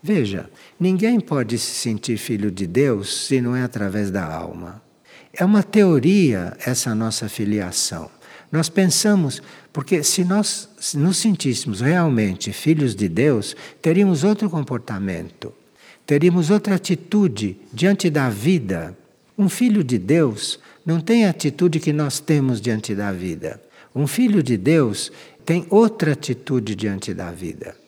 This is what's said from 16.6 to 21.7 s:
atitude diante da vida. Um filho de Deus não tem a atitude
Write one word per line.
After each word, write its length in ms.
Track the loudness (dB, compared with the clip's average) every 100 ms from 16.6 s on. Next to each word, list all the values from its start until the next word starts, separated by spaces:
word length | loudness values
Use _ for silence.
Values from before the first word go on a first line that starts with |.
| 2
atitude 840 | -2 0 -4 0 2 2 0 -6 -6 -14
diante 360 | 0 2 2 2
da 220 | 2 0
vida. 680 | 0 2 0 0 -6 -6 -14 _ _ _ 0
Um 120 | 0
filho 360 | 2 2 2
de 140 | 2 -2
Deus 600 | 2 2 2 0 -8 -10 -14 -10
não 160 | -2 -2
tem 260 | 2 4 4
a 40 |
atitude 480 | 2 -4 2 0